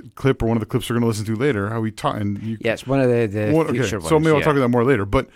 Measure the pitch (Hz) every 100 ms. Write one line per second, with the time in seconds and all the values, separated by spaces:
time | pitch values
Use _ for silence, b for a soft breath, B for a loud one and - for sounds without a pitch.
0 | 117 - 135 127 113 113 107 120 - 117
1 | 117 107 107 110 147 107 101 113 110 -
2 | 147 110 101 101 110 110 113 107 127 135
3 | 127 120 113 104 107 156 156 123 113 208
4 | 160 156 160 147 156 143 123 120 120 123
5 | 101 131 -